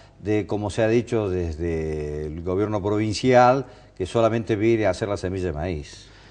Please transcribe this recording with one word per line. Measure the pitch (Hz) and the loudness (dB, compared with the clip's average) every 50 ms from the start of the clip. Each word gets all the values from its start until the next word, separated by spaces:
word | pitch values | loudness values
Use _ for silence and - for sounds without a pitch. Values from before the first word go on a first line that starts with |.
| - - _ - | -20 -20 _ -10
de, | 85 101 107 107 95 | -4 -2 -2 0 0
como | - 110 101 104 101 | -2 -4 -4 -4 -4
se | - - | 0 0
ha | 110 110 | 2 2
dicho | 113 123 113 - 120 110 104 95 | 2 2 0 0 -2 -2 -2 0
desde | 90 90 87 85 78 76 85 85 82 80 80 78 78 76 76 76 73 76 76 | -2 -2 -2 -4 -4 -4 -4 -2 -2 -2 -4 -4 -4 -6 -6 -6 -6 -8 -8
el | 76 76 85 | -8 -8 -8
gobierno | 85 92 90 95 104 104 107 101 | -6 -4 -2 0 0 -2 -2 -2
provincial, | 90 104 104 104 110 107 101 - - 127 123 123 123 123 131 139 131 - - - - - _ | -2 -2 0 0 0 -2 -2 0 2 6 6 8 8 8 6 2 0 -6 -12 -20 -20 -16 _
que | - 95 | -8 -6
solamente | - - 117 113 110 110 117 107 - 113 | -2 0 2 2 2 2 0 -2 -2 -2
viene | 98 107 117 117 110 107 | 2 2 2 2 2 2
a | 95 | 0
hacer | 90 - 110 101 | 0 0 -2 -4
la | 101 - | -4 -4
semilla | - 90 92 95 90 | -4 -4 -4 -2 -2
de | 87 | -4
maíz. | 76 76 78 95 85 73 71 - - - - - - - - - | -4 -4 -4 -4 -4 -6 -8 -12 -16 -20 -20 -20 -20 -20 -20 -20